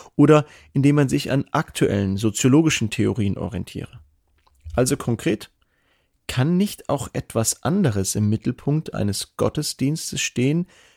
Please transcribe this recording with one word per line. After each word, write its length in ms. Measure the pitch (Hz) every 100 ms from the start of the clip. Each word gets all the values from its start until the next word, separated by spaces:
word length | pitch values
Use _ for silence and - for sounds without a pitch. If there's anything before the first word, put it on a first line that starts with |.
| - -
oder 280 | 147 151 147 - -
indem 240 | 147 139 147
man 100 | 135
sich 240 | 143 -
an 140 | 135 -
aktuellen 680 | 143 - - - 101 98 98
soziologischen 720 | 110 - 131 143 160 - 107
Theorien 480 | - 104 101 101 -
orientiere. 640 | 92 87 - - - - - _ _ _ _ _ -
Also 240 | - 131 143
konkret, 540 | - 113 165 208 - _ _ _ _ _ _ _ -
kann 300 | - 143 180
nicht 320 | 208 - -
auch 180 | 139 -
etwas 500 | 127 - 113 113 -
anderes 520 | 123 190 165 101 95 -
im 120 | 107
Mittelpunkt 680 | 110 - 120 - 151 -
eines 440 | - 101 98 - -
Gottesdienstes 840 | 110 - 147 - 139 160 - 143
stehen 480 | - - 131 165 180 _ _